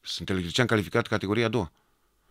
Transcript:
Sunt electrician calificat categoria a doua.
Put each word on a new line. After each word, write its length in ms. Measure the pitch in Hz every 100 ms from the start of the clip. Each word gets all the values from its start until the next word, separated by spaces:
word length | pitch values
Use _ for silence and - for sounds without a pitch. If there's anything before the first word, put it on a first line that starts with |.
Sunt 280 | - - 87
electrician 360 | 95 85 80 120
calificat 400 | 113 95 117 117
categoria 380 | 107 95 107 117
a 20 |
doua. 240 | 113 87 _ _ _ _ _ _